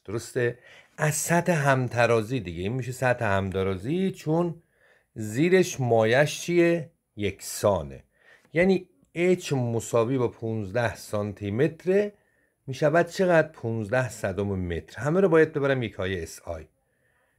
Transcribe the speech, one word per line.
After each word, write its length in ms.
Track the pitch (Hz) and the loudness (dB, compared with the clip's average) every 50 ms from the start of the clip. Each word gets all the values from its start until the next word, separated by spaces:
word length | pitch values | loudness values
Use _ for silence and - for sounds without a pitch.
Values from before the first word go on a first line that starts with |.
| _ | _
درسته؟ 520 | 95 101 113 - - - 131 120 120 123 - _ - - - - _ _ | -8 -8 -8 -8 -6 -4 -2 -2 -2 -2 -6 _ -20 -20 -20 -20 _ _
از 180 | - 156 151 147 | -2 -2 0 0
سطح 360 | - - - 170 170 170 180 | -2 -2 0 0 0 2 2
همترازی 880 | 170 151 143 143 135 131 127 120 - 120 117 113 117 113 107 110 135 127 | 0 2 4 2 2 2 2 -2 2 2 4 4 4 2 2 0 -4 -4
دیگه. 220 | 95 87 82 85 | -4 -6 -8 -4
این 120 | 90 101 123 | -4 -4 -4
می‌شه 180 | 131 117 127 | -4 -6 -8
سطح 340 | 123 - 131 123 123 - 117 | -6 -2 0 0 0 0 0
همترازی، 840 | 101 98 98 98 95 90 95 95 98 95 92 95 127 165 185 190 190 | 0 0 0 0 0 -2 0 0 0 -2 -4 -4 -4 -4 -2 -2 -4
چون 440 | 185 - - 151 160 170 175 170 165 - _ _ _ _ _ _ _ _ _ _ - | -4 -6 -4 -2 0 0 0 -2 -4 -8 _ _ _ _ _ _ _ _ _ _ -12
زیرش 640 | - 107 107 107 127 160 180 185 190 180 - - - | -10 -8 -6 0 0 2 4 6 4 4 2 0 -2
مایش 640 | 127 117 113 113 110 110 120 139 151 151 - - | 2 4 4 6 6 6 6 4 4 2 0 -6
چیه؟ 500 | - 170 175 175 170 170 170 170 156 - _ _ _ _ - | -4 0 2 4 4 4 4 0 -2 -8 _ _ _ _ -8
یکسانه. 880 | 107 101 95 - - - - - - - 104 98 85 73 69 67 67 - _ _ _ _ _ - _ _ _ - | -4 -4 -4 -4 -6 -12 -12 -8 0 2 2 2 2 -2 -8 -12 -16 -20 _ _ _ _ _ -20 _ _ _ 0
یعنی 340 | 160 185 196 190 180 - _ _ _ _ _ - | 2 4 4 2 2 0 _ _ _ _ _ -4
اچ 380 | 160 175 185 180 180 - - 143 | 0 2 2 2 0 0 -2 -2
مساوی 640 | 131 120 117 113 113 - - - 117 113 120 135 | 0 0 0 -2 -2 -4 0 2 2 2 4 2
با 100 | 127 120 | 0 0
پونزده 680 | 113 - - 117 113 110 110 101 92 95 120 120 107 - | -2 -2 -4 -6 -4 -4 -4 -6 -4 -2 -2 -2 -2 -4
سانتی 560 | - - - - 104 104 104 98 - 104 101 | -6 -12 -6 -4 -4 -4 -4 -6 -6 -6 -4
متره، 600 | 101 117 147 165 160 - - 180 190 202 208 208 202 _ _ _ _ _ _ _ _ _ - | 0 0 0 0 -2 -4 -4 0 0 2 0 -2 -6 _ _ _ _ _ _ _ _ _ -12
می‌شود 400 | 139 127 - 156 147 151 170 165 | -12 -6 0 0 2 2 2 0
چقدر؟ 400 | 170 - - 190 180 170 160 156 | 0 0 -2 2 4 4 2 2
پونزده 640 | - - - - 113 113 113 107 95 120 131 127 110 | 0 -4 -8 -6 -4 -4 -4 -4 -2 0 -2 -2 -2
صدم 380 | - - - 101 90 98 101 | -6 -6 -4 -4 -2 -2 -2
متر. 520 | 101 98 92 92 87 85 80 - - - 107 | -2 -2 -4 -4 -4 -4 -6 -8 -10 -12 -6
همه 220 | 123 147 165 190 | -4 -2 0 2
رو 80 | 196 175 | 2 4
باید 240 | 160 160 156 156 - | 4 4 4 2 0
ببرم 300 | 147 139 139 135 131 117 | -2 0 0 0 0 -2
یکای 400 | 101 - - 95 95 95 87 82 | -6 -6 -6 -4 -4 -4 -4 -6
اس 160 | - - - - | -10 -14 -18 -12
آی. 180 | 87 85 82 - _ _ _ _ _ _ _ _ _ _ _ _ _ _ | -12 -12 -12 -12 _ _ _ _ _ _ _ _ _ _ _ _ _ _